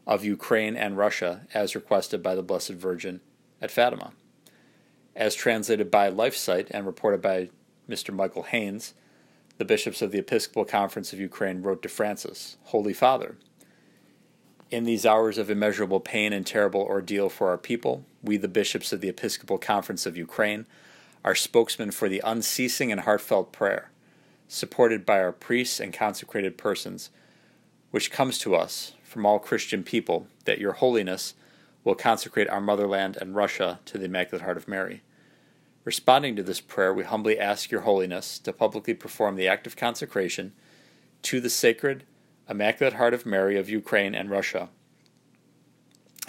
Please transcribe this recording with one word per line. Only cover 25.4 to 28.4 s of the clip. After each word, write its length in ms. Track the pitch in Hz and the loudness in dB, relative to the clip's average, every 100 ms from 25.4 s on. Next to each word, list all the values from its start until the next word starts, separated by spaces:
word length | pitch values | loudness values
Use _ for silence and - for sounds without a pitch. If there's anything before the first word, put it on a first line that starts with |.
| - 120 123 - | 0 0 0 -4
and 140 | 104 | -6
consecrated 640 | - 107 - - 107 95 - | -2 -2 -2 -6 -4 -4 -2
persons, 520 | 107 95 98 95 - _ _ _ _ _ _ _ _ | -4 -4 -6 -12 -16 _ _ _ _ _ _ _ _
which 200 | 107 - | -4 -2
comes 260 | - 131 | 0 -2
to 160 | - | -2